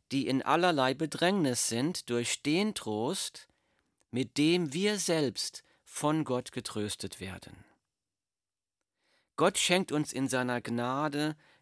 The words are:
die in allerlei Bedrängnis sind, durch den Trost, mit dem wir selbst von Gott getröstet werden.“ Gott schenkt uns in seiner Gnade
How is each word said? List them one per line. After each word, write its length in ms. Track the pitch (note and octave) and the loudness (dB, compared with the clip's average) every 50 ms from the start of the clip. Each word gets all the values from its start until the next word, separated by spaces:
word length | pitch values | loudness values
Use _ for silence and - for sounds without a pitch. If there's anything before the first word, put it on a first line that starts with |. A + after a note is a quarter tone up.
| _ - | _ -4
die 160 | C3 C#3 B2 - | -2 -2 0 0
in 140 | C3+ C3 | 0 0
allerlei 520 | - - D3 E3+ F3+ F3+ E3 C#3 B2+ C3 C3+ | 2 2 2 4 4 4 4 4 2 2 2
Bedrängnis 720 | C#3 D#3+ D3+ - - E3+ F3+ G3+ G3 D#3 C3 B2 - - | 0 -4 -4 0 2 2 4 4 4 2 2 2 2 0
sind, 420 | - A2+ A#2 C3+ E3+ F3+ - - - | 0 0 0 0 0 -2 -4 -4 -2
durch 340 | A#2+ A#2+ A#2+ - - - | -2 0 0 0 -2 -2
den 300 | - C#3+ D#3 F#3 G#3 G#3+ G3 | 0 0 2 2 2 0 -2
Trost, 760 | - - A2 G#2+ G#2+ A2+ C#3+ F#3+ - - - - - - - _ _ _ _ _ _ _ _ _ _ _ _ | -4 -4 -4 -2 -2 0 -2 -2 -4 -6 -8 -10 -14 -18 -20 _ _ _ _ _ _ _ _ _ _ _ _
mit 260 | A2+ B2 C3 - - C#3+ | -4 -4 -4 -2 0 2
dem 340 | D3 D#3+ F3 F3+ E3+ C#3 | 4 4 4 2 0 0
wir 280 | C3 F3+ G3 G#3 G#3+ F#3+ | -2 0 0 0 0 0
selbst 640 | - F#3 E3 D#3+ D3 A#2+ - - - - - - - _ _ _ | 0 2 2 2 2 0 0 -2 -6 -6 -8 -12 -16 _ _ _
von 400 | _ - - - D3+ D3 D#3 D#3+ | _ -14 -6 -2 0 2 2 2
Gott 300 | C#3 - B2 B2+ - - | 2 0 -2 -2 -4 -6
getröstet 640 | - B2 - - - A2 G#2 G2+ - - G#2 F#2 - - | -8 -8 -8 -6 -4 -4 -4 -4 -4 -6 -8 -10 -10 -10
werden.“ 460 | F#2 F#2+ F#2 F#2 - - - - - _ _ _ _ _ _ _ _ _ _ _ _ _ _ _ _ _ _ _ _ _ _ _ _ _ _ _ _ _ _ _ _ _ _ - | -10 -10 -10 -12 -14 -18 -20 -20 -20 _ _ _ _ _ _ _ _ _ _ _ _ _ _ _ _ _ _ _ _ _ _ _ _ _ _ _ _ _ _ _ _ _ _ 2
Gott 200 | D#3 G3 G3 - | 2 4 4 2
schenkt 340 | - - F3 F#3 F3+ - | 2 4 4 2 2 2
uns 220 | - D3+ D3 - - | 0 0 0 -2 -2
in 140 | C3 C3+ B2+ | -2 -2 0
seiner 340 | C3 B2+ B2 B2 B2 A#2+ | 0 0 0 0 -2 -2
Gnade 760 | - A2+ A#2+ A#2+ A#2+ B2 C3 C#3+ D3+ D3+ C#3 D3 D3+ D3+ D3+ - _ _ _ _ | -2 -2 -2 -2 -2 -2 -2 -2 -2 -2 -2 -2 -2 -2 -4 -8 _ _ _ _